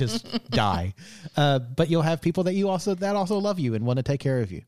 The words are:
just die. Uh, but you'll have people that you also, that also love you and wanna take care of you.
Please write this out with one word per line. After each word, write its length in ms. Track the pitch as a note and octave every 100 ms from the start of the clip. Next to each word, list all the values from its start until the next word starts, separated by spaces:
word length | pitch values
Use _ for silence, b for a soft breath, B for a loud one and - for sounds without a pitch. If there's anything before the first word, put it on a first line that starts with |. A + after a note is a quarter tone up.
just 240 | C3 A3+ - A#3 -
die. 460 | C3 G#2+ F2 F2+ - F3 B D#3 -
Uh, 220 | D3 C#3
but 300 | A#2+ C3 D#3+
you'll 120 | E3
have 180 | D#3 E3
people 240 | E3+ E3+ F3+
that 100 | G3
you 120 | G3
also, 260 | F#3 G3+ F#3
that 200 | G3 G3+
also 220 | F#3 G#3
love 200 | G3+ F#3+
you 140 | C3 A2
and 100 | A#2
wanna 180 | B2+
take 160 | B2+ C#3+
care 200 | C#3 C3
of 100 | G#2
you. 120 | F2+